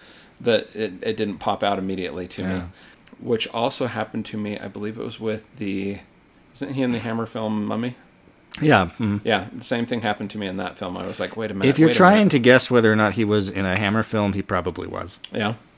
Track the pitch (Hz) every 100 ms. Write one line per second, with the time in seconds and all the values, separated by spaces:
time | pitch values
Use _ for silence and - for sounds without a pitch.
0 | - - - - 123 110 - 104 107 90
1 | 113 107 107 87 - 98 101 98 95 95
2 | 87 78 87 - 92 92 90 - - -
3 | - - 120 113 - 113 123 - 127 110
4 | 110 113 104 107 104 107 101 104 104 113
5 | 117 113 110 107 - - 101 98 98 98
6 | - _ _ _ _ - 139 139 127 117
7 | 117 113 110 120 110 107 104 110 123 123
8 | - _ _ _ _ - 151 113 90 -
9 | 110 104 113 104 95 - - 120 117 120
10 | 104 104 104 107 98 95 92 - 92 92
11 | 80 - 90 - 107 98 131 135 160 160
12 | 185 208 208 135 117 123 - 123 110 107
13 | 107 98 107 104 95 95 95 92 101 110
14 | 110 110 101 95 - 92 90 87 90 92
15 | 90 - - 110 107 113 -